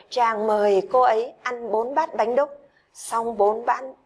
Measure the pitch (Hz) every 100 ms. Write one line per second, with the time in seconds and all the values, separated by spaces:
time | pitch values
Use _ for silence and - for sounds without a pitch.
0 | - 247 226 220 214 214 208 190 190 254
1 | 247 220 247 - 254 240 233 214 240 285
2 | 320 220 220 247 285 - _ _ _ -
3 | - 233 233 220 202 220 240 240 262 -